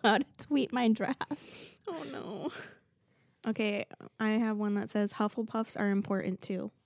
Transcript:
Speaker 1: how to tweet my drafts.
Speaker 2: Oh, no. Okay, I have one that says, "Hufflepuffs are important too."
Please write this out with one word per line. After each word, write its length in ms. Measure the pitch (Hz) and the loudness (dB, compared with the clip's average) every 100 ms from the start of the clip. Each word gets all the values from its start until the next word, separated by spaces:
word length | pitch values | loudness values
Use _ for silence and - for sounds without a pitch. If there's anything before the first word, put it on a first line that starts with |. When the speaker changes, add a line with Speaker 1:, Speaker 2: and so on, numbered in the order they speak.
Speaker 1:
how 160 | 220 220 | 6 4
to 60 | - - | 2 -6
tweet 340 | - 285 247 | 0 2 2
my 160 | 247 233 | 4 4
drafts. 880 | 220 - 269 - 285 - - - - - | 4 2 -2 -4 -6 -8 -12 -12 -12 -10
Speaker 2:
Oh, 160 | 330 294 | -8 -8
no. 400 | 269 - - 302 - - - _ _ _ _ _ _ 220 | -8 -8 -6 -6 -6 -12 -18 _ _ _ _ _ _ -4
Okay, 380 | 214 214 202 - - - - | 0 0 0 -4 -12 -16 -2
I 120 | 220 | 2
have 260 | 220 226 208 | 4 2 2
one 180 | 208 | 2
that 160 | 202 208 | 0 0
says, 240 | 208 202 | 0 0
"Hufflepuffs 640 | - 214 - 226 226 226 - | 2 0 0 -2 -2 -2 0
are 120 | 202 | 2
important 500 | 196 202 196 - 185 | 2 2 0 0 -4
too." 280 | - 185 208 - | -4 -6 -6 -10